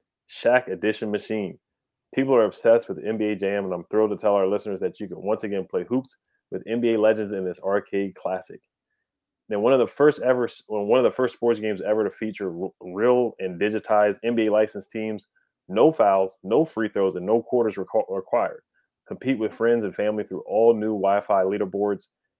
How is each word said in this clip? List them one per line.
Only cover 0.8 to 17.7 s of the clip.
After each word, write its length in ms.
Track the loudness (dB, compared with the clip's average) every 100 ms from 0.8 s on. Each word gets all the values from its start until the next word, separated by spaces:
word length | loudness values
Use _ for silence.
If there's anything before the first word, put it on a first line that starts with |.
| -2 -2 -4
machine. 460 | -4 -4 -6 -6 -10 _ _ _ _ _
People 200 | -2 2
are 120 | 4 2
obsessed 420 | 2 4 4 2
with 100 | -8
N 120 | -6 -2
B 100 | -2
A 100 | -2
Jam, 280 | -2 -2
and 80 | -2
I'm 120 | -6
thrilled 260 | -2 0 2
to 60 | 0
tell 180 | 0
our 120 | 2 2
listeners 340 | -2 -4 -6
that 200 | -6 -6
you 80 | -12
can 140 | -8
once 220 | -4 -4
again 220 | -4 -6 -4
play 140 | -6
hoops 340 | -2 -4 -4 -14 _ _ -12
with 120 | -10 -6
N 140 | -2
B 140 | 0
A 60 | 2
legends 320 | 2 2 -2
in 120 | -6
this 160 | -6 -6
arcade 540 | -4 -4 -2 -4 -4
classic. 460 | -6 -6 -6 -8 -20 _ _ _ _ _ _ _ _ -6
Then 140 | 0
one 100 | 4
of 60 | 4
the 80 | 2
first 340 | 4 4 4
ever 220 | 2 0
s-, 180 | -2 -6 -8
well, 160 | -4
one 140 | 2 4
of 60 |
the 60 | 4
first 240 | 2 -2
sports 260 | 0 0 0
games 200 | -2 -4
ever 240 | 0 0
to 60 | 0
feature 400 | -4 -8 -6 -8 -6
r-, 60 | -10 -10
real 520 | -10 0 2 2 0 -4
and 220 | -8 -2
digitized 580 | -2 -2 0 2 2 0
N 100 | -2
B 120 | 0 2
A 60 |
licensed 380 | 2 0 -4 -10
teams, 380 | -8 -8 -8 -12 _ _ _ -4
no 240 | 2 4
fouls, 460 | 4 4 4 0 -4
no 220 | -2 0
free 240 | 0 -2 -4
throws, 280 | 0 0 0
and 100 | 0
no 160 | 0
quarters 340 | 0 0 0